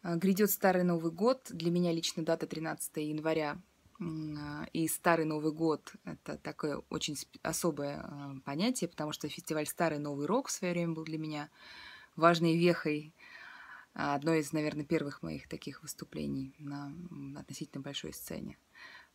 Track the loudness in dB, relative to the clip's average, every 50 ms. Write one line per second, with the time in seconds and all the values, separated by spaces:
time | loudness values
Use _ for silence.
0 | -2 0 0 4 4 4 6 6 6 4 4 4 4 6 6 6 6 4 4 2
1 | 2 -2 0 2 2 2 2 2 _ -12 -10 -2 0 2 2 4 4 4 2 0
2 | -2 -2 -4 -2 0 0 0 0 0 -6 -6 -6 -4 -6 -6 -6 -8 -8 _ -4
3 | -4 -2 -2 -2 0 2 2 2 2 0 -2 -6 -10 _ _ _ _ -20 _ -8
4 | -6 -4 -4 -4 -4 -6 -6 -6 -6 -8 -6 -8 -8 -6 _ 0 0 0 0 2
5 | _ 4 6 6 4 2 0 0 0 0 0 2 2 2 2 2 -2 -14 -20 -14
6 | _ -12 -12 -10 _ -10 -10 -8 _ -10 -8 -4 -4 -4 -4 -4 -6 _ -6 -4
7 | -4 -4 -6 -6 -10 _ -16 -6 _ -2 -2 2 0 0 0 0 -4 -4 -4 -6
8 | -8 -10 -10 -10 -10 -10 -10 -10 -8 -6 -2 0 2 2 2 0 -2 -4 -4 -4
9 | -4 -4 -4 -4 -6 -8 -8 -8 -6 -4 -2 -2 -2 -4 0 2 2 2 2 0
10 | -2 -4 -2 -2 0 2 2 0 2 0 -4 -2 0 0 0 0 0 0 -2 -4
11 | -4 -6 -6 -4 -4 -4 -4 -6 -6 -8 _ -20 -20 -20 -18 -18 -18 -18 -18 -20
12 | -20 -14 _ 8 8 8 8 10 6 6 6 8 8 6 6 6 2 0 0 0
13 | -2 -8 -18 _ -20 -20 -20 -18 -18 -18 -18 -18 -18 -18 -18 -18 -20 _ _ -4
14 | 0 0 0 2 2 4 4 4 2 2 0 0 0 0 -2 -2 0 2 2 2
15 | 2 0 -6 -6 -6 -6 -6 -6 -8 -10 -12 -10 -10 -12 -12 -12 -12 -14 -12 -12
16 | -12 -10 -8 -6 -4 -2 -4 -4 -6 -8 -10 _ -10 -10 -8 -8 -8 -10 -10 -12
17 | -12 -12 -12 -10 -10 -10 -12 -12 -12 -14 -10 -10 -10 -8 -8 -10 -8 -8 -8 -8
18 | -8 -8 -10 -10 -10 -8 -8 -8 -8 -8 -10 _ _ _ _ -20 -20 -18 -18 -20
19 | -20 _